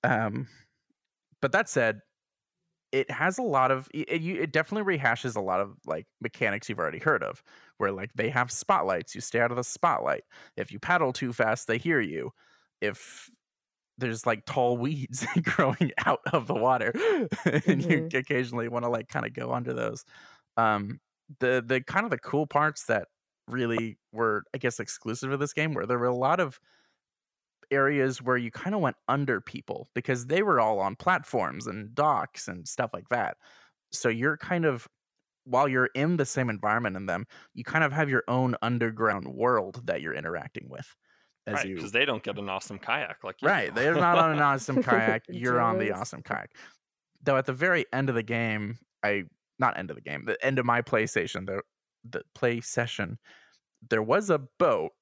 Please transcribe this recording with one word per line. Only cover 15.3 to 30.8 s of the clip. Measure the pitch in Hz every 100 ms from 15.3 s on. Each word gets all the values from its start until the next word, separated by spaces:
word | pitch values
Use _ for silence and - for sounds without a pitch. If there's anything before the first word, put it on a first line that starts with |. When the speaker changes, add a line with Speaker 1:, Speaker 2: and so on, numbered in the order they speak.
| -
Speaker 1:
<laughs> |
growing | 165 - 139 - 156 - -
out | 135 -
of | 165 117
the | 127
water, | 120 127 113 233
<laughs> | 440 381 208 - - 151 -
and | 170 175
you | 160
Speaker 2:
Mm-hmm. | 160
Speaker 1:
occasionally | 139 127 135 123 120 117
wanna, | 120 120
like, | 117 113
kinda | 131 113
go | 127 123
under | 123 120
those. | 120 57 120 - - - - _ -
Um, | 113 107 101 - _ _ _ 143
the, | 127 127 117
the, | 131
kind | 127 190 226
of |
the | 135
cool | - 143 151
parts | 147 156 147 -
that | 110 87 _ _ _ -
really | 120 120 113 113 - _
were, | 107 113 104 -
I | 131
guess, | 123 -
exclusive | 110 - - 113 135
to | 135
this | 143
game, | - 156
where | 143 107
there | 123
were | 123
a | 123
lot | 131 180
of | 160 - _ _ _ _ _ _ _ _ _ _ _
areas | 139 139 143 131 127
where | 123 123
you | 117
kinda | - 185 208
went | 147 - -
under | 139 139 107
people | - - - - -
because | - 120 127 123
they | 165
were | 208 143
all | 110
on | 104